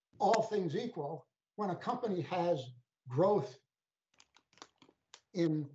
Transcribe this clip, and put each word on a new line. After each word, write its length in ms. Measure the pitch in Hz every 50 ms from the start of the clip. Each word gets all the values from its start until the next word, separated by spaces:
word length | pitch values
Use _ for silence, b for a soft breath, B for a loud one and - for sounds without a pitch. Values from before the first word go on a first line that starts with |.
| _ _ _ -
all 240 | - - 339 320 -
things 320 | - 214 196 185 156 139
equal, 500 | 214 240 247 - 175 143 143 165 147 - _ _ _ _ _ -
when 140 | - 208 190
a 60 | 175
company 460 | - - 240 254 - - 214 190 175
has 420 | 139 - 180 180 170 175 170 143 123 - - - _ _ _ _ - 123
growth 480 | 123 135 180 202 208 185 135 - - - _ _ _ _ _ _ _ _ _ _ _ _ - _ _ _ _ _ _ - - _ _ _ - _ _ _ _ _ _ - _ _ -
in, 320 | 185 170 165 156 151 147 131